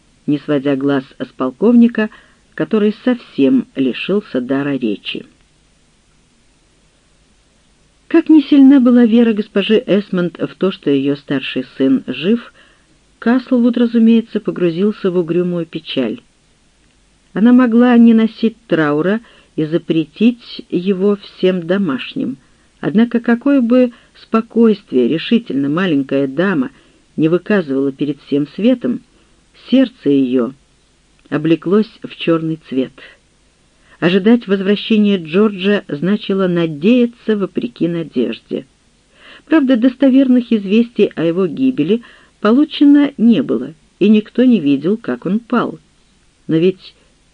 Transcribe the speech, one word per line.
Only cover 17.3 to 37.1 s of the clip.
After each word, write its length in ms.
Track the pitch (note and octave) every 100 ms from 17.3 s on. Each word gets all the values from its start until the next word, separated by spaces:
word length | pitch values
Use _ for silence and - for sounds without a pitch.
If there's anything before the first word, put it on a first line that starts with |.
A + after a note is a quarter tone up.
| -
Она 160 | A3+
могла 460 | B3 B3+ A3+ B3 A#3+
не 160 | A#3
носить 420 | A3+ A3 - A3+ - -
траура 540 | D#3 D3+ D3 E3+ A3 - _ _ -
и 100 | D3+
запретить 1000 | E3 - E3 D3+ - A3 A#3+ - - -
его 460 | F3 F3+ F#3 G3+ G3+
всем 500 | - - F#3 F#3 E3
домашним. 720 | F#3+ F#3 B2+ - - - - _ _ _ _
Однако 400 | D#3 G3 A#3 A#3
какое 400 | A#3 A#3 C#4 C#4
бы 320 | A#3 B3+ B3 - _ _
спокойствие 840 | - A3+ A3+ A3+ A#3 G3+ - F#3 A#2+
решительно 640 | D#3 - A#3 - C3+ C#3
маленькая 600 | D#3 F#3+ C#3+ C3+ C#3 C#3
дама 420 | C3+ F#3+ F3 B2 - _ _ _ -
не 100 | D#3
выказывала 640 | E3+ - G#3 D3+ C3+ C#3
перед 300 | C3+ D3 D3
всем 260 | - C#3+ C#3+
светом, 480 | - G#3+ B3 B2 A#2+ - _ _ _ _ _ -
сердце 380 | - C4 - C#3
её 440 | C#3 C3 B2+ A#2 C#3 _ _ _ _ _ _ _
облеклось 640 | C#3+ D#3 D#3+ E3 G#3 G#3 -
в 140 | - -
чёрный 420 | - E3 D#3+ D#3+ -
цвет. 220 | C3 B2+ - - _ _ _ _ _ _ _ _ _
Ожидать 460 | D#3+ F#3+ F#3+ A#3+ G#3+
возвращения 720 | G3 F#3+ G#3 - A3 G#3 G3
Джорджа 640 | D#3 F3 G#3+ G3 F#3+ G3+ -
значило 580 | D3 E3+ G#3 - G3 F#3
надеяться 920 | F3 E3 D3 F3+ B3 A#3+